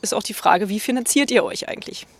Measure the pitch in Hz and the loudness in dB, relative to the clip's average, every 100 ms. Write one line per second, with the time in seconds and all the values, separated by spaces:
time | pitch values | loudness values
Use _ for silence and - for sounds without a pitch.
0 | - - - 208 - 180 196 214 - 254 | -4 -4 -4 0 4 4 2 -2 -2 -2
1 | 240 285 285 226 - - - - - - | 2 2 4 2 2 -4 -8 -10 -10 -14
2 | - | -16